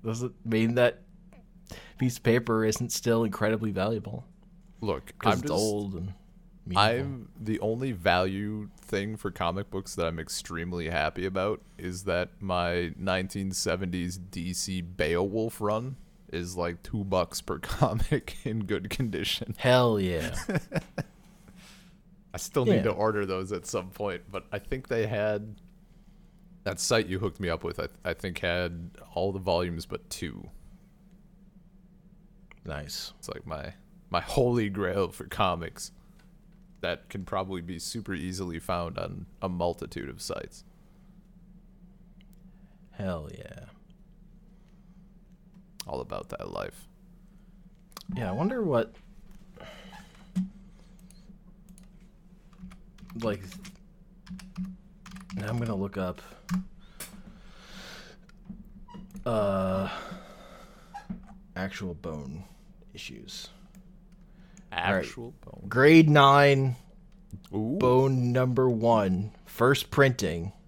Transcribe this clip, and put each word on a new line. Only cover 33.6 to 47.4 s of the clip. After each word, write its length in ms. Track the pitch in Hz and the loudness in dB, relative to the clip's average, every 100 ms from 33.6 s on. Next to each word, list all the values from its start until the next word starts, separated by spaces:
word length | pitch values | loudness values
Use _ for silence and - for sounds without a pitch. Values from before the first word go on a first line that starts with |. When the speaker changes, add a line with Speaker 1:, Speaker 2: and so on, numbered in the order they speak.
| 71 - - - - | -10 -14 -20 -20 -4
Speaker 2:
my 120 | 87 | -4
holy 480 | - - 123 120 107 | 0 2 4 4 0
grail 400 | 98 92 95 90 | 0 0 2 0
for 160 | - - | -2 -12
comics 680 | - 98 85 85 - - - - - - - - - - - | 0 2 2 -4 -10 -14 -14 -20 -20 -20 -20 -20 -20 -20 -8
that 280 | 90 85 - | -4 -4 -6
can 160 | 98 90 | -10 -4
probably 360 | 95 95 92 | -2 -2 -4
be 160 | 85 85 | -6 -8
super 380 | - 117 101 90 | -6 -8 -6 -4
easily 420 | 87 92 92 82 | -4 -4 -4 -6
found 400 | - 87 85 - | -2 -2 -2 -4
on 300 | 87 90 - - | -6 -8 -12 -8
a 100 | 95 | -6
multitude 600 | 90 87 85 - - 64 | 0 -2 -2 -8 -8 -10
of 100 | - | -10
sites. 440 | - - - - - - - - - - - - - - - - - - - - - - - - - - - | -8 -8 -8 -16 -20 -20 -20 -20 -20 -20 -20 -20 -20 -20 -20 -20 -20 -20 -20 -20 -20 -20 -20 -20 -20 -20 -20
Speaker 1:
Hell 360 | - 98 85 76 - | -8 -6 -4 -8 -12
yeah. 280 | - - - - - - - - - - - - - - - - - - - - - - - - - | -14 -16 -18 -20 -20 -20 -20 -20 -20 -20 -20 -20 -20 -20 -20 -20 -20 -20 -20 -20 -20 -20 -20 -16 -8
Speaker 2:
All 140 | 71 | -6
about 300 | 64 50 - | -4 -8 -6
that 240 | - 50 | -8 -6
life. 340 | 50 50 - - - - - - - | -6 -6 -10 -20 -20 -20 -20 -20 -20